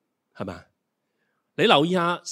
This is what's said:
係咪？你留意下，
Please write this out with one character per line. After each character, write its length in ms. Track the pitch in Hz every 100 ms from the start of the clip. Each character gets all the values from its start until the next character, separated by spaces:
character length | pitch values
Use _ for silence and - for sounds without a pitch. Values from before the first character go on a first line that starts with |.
| _ _ _ -
係 100 | 98
咪？ 220 | 85 - _ _ _ _ _ _ _ _ -
你 60 |
留 220 | 190 160 165
意 80 |
下， 280 | 180 170 175 -